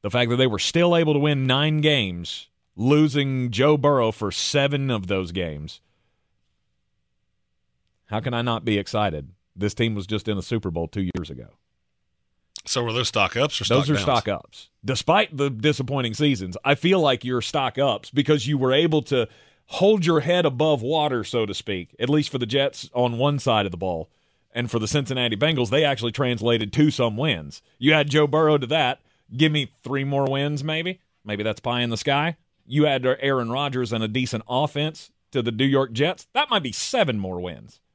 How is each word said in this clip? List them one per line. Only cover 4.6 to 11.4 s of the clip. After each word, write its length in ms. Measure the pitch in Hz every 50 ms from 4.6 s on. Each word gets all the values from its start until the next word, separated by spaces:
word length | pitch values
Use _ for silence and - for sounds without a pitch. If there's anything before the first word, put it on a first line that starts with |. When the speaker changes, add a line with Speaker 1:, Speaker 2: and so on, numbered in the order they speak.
| 139 139 143 143 139 135
Speaker 1:
of 180 | 123 110 92 90
those 240 | 101 95 92 82
games. 480 | 85 92 87 82 76 73 76 78 - - _ _ _ _ _ _ _ _ _ _ _ _ _ _ _ _ _ _ _ _ _ _ _ _ _ _ _ _ _ _ _ _ _ _ _ _ _ _ _ _ _ _ _ _ _
How 140 | _ 107 110
can 120 | - 127
I 100 | 120 117
not 220 | 120 123 117 110 -
be 140 | 113 107 101
excited? 520 | 98 - - 110 104 98 78 76 69 - - _ _ _ _
This 200 | 90 98 104 -
team 200 | - 117 113 110
was 120 | 101 92
just 220 | 95 107 104 - 110
in 100 | 104 98
a 40 |
Super 280 | 85 - 120 113 - 98
Bowl 180 | 82 85 85 80
two 200 | - 104 95 90 -
years 160 | - 80 76
ago. 180 | 71 62